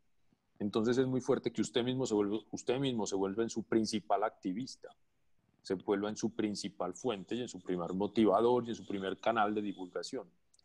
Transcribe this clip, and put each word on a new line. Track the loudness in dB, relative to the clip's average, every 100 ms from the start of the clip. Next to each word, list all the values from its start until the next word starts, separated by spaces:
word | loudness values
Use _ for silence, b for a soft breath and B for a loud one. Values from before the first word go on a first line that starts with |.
| _ _ _ _ _ -6
Entonces | -2 2 2 4
es | 2
muy | 0
fuerte | 0 0 0
que | -2
usted | 0 0
mismo | 0 0
se | 2
vuelva, | 2 2 0 -4
usted | -6 -2 0
mismo | 0 0 0
se |
vuelva | 0 0 0
en | -2
su | -4
principal | 0 2 2 0 0 0
activista, | 0 -2 -6 -4 -6 -12 -18 -20 _ _ _ _ _ _
se | -6
vuelva | -4 0 0 0
en | -2
su | -4
principal | -2 -2 -2 -6 -6 -6
fuente | -4 -4 -4 -4
y | -6
en | -6
su | -8
primer | -4 -2 -2
motivador | -2 0 4 6 6 6 4 0
y |
en |
su | -6 -6
primer | -4 -4 -2
canal | 0 2 2
de | 0
divulgación. | -4 -6 -8 -8 -6 -8 -10 _ _ _